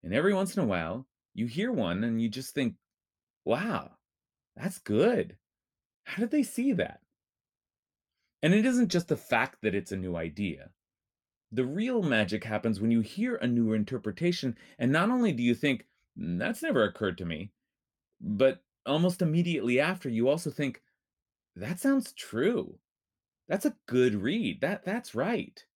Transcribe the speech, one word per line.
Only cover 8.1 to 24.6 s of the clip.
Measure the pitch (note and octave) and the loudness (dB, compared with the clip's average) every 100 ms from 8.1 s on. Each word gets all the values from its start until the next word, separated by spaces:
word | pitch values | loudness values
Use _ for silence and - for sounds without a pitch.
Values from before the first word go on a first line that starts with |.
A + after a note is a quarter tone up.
| _ _ _ | _ _ _
And | D#3 | 4
it | G3+ A#3 | 6 6
isn't | B3 A3 | 4 4
just | F3 E3+ | 2 0
the | D3+ | -2
fact | - A#2 B2+ - | 2 0 0 0
that | G#2+ | -2
it's | G2 F#2 | -2 -4
a | G2 | -6
new | F#2 E2+ | -4 -4
idea. | E2 D#2 G2+ D2+ - _ _ _ _ _ _ _ _ | -4 -4 -4 -4 -12 _ _ _ _ _ _ _ _
The | G#2+ B2+ | -2 -2
real | D#3+ A#3 B3 | -2 -2 0
magic | E3+ A2+ G2+ G#2+ | 2 2 2 -2
happens | A2+ G#2+ A2+ G2+ | -4 -2 -2 0
when | A2 | 2
you | A#2 | 2
hear | G#2+ - A#3+ A#3+ | 2 -2 -4 -2
a | B2 | 0
newer | A#2+ A2+ A2 | 2 2 2
interpretation, | G#2 C3 G#2+ F2+ F3 F3 C3 A#2 - - | 0 -4 -6 -2 -2 0 -4 -6 -14 -4
and | A#2+ | 0
not | D3 G3 | 2 2
only | B3+ A#3 | 2 2
do | B2+ | 2
you | A#2+ | 2
think, | A#2 D3 B2 - _ _ - | 2 2 -2 -6 _ _ -10
"Mm, | - F2 | -6 -2
that's | - - | -2 -4
never | D#4+ F3+ | 0 2
occurred | G#2 - G#2 F2 | 2 2 -4 -2
to | F2 | -6
me," | D#2+ G2 _ _ _ _ _ _ _ | -6 -10 _ _ _ _ _ _ _
but | - G#2 C3+ C3 _ _ - | -6 2 2 2 _ _ -2
almost | D3 F3+ F3+ | 2 2 2
immediately | E3+ D#3 F3 D#3+ A2 B2 | 0 2 2 0 2 2
after, | D3+ F#3+ C3+ | 2 -2 -2
you | A2+ A#2+ | 0 2
also | D3+ E3 | 2 -2
think, | - C#3+ A#2+ _ _ _ _ _ _ _ | -4 -4 -4 _ _ _ _ _ _ _
"That | - G#2 F3+ | -12 -8 -2
sounds | C4+ C#4 B3+ | 2 2 0
true. | - - A2 D#3+ A#3+ - - _ _ _ _ _ _ _ | -10 -8 0 2 2 -4 -12 _ _ _ _ _ _ _
That's | G3+ D4+ | 0 0
a | - - | -4 -2
good | B2 B2+ | 4 4
read. | G#2 G2+ G#3 D#3 - | 2 -2 -2 -2 -2